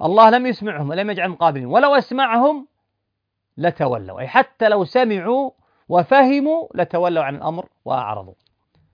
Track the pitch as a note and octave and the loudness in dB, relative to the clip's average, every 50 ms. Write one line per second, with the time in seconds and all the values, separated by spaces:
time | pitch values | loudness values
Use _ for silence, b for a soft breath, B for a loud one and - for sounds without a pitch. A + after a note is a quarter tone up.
0 | - D#3+ F#3+ G#3+ A3+ A3 A#3 B3 B3 B3+ G#3 - G3+ G#3+ E3+ D3 D3 C#3 D3+ F3+ | -2 2 6 6 6 8 6 4 0 -2 -6 -6 -6 -8 -6 -6 -6 -6 -4 -4
1 | G3+ G#3 G3+ F#3 F3 F#3 F3 - E3+ E3 D3 C3+ B2+ B2 D#3 A#3 C#4 C#4+ C#4+ C4 | -4 -4 -4 -4 -4 -4 -2 0 0 0 0 -2 -4 0 2 2 4 4 2 2
2 | - - B3 C4 A#3+ A#3 A3+ A#3 B3+ D4 D#4 C#4 C4+ _ _ _ _ _ _ _ | 0 -2 -4 -2 -2 0 0 2 2 2 0 -2 -8 _ _ _ _ _ _ _
3 | _ _ _ _ _ _ _ _ _ _ - C3+ D3+ F3 D#3+ - D3+ C3 B2 A2 | _ _ _ _ _ _ _ _ _ _ -10 -4 -4 -4 -2 -2 -4 -2 -4 -4
4 | G2 F#2 F#2 - C3 - - B3+ B3+ - _ - A3+ G#3+ G#3+ G3+ F3+ C#3+ - B3+ | -8 -12 -14 -12 -8 0 0 0 0 0 _ -2 0 2 2 2 0 0 0 0
5 | B3+ A3+ G#3 F#3+ E3+ G#3+ B3 C4+ C#4 B3+ _ _ _ _ _ _ _ - E3 F3 | 0 0 -2 -4 -2 -2 -2 -2 -2 -4 _ _ _ _ _ _ _ 0 0 0
6 | E3+ - C4+ C#4 C4 B3+ C#4 C#4+ C#4 D4+ D#4+ E4 - - - - F3 - - E3+ | 2 4 4 4 4 4 2 0 0 0 -2 -2 -4 -6 -4 -6 -4 -2 -2 -2
7 | F3+ F3 E3+ D#3+ C#3+ C3+ C#3+ - - D#3 E3 F3 - _ _ _ - B2+ C3 C3 | -2 0 0 -2 -2 -4 -6 -6 -8 -8 -8 -8 -12 _ _ _ -8 -6 -6 -4
8 | A2+ G#2 G#2+ G2+ F#2+ F#2+ F#2 _ _ _ _ _ _ _ _ _ _ _ | -4 -6 -8 -10 -12 -16 -20 _ _ _ _ _ _ _ _ _ _ _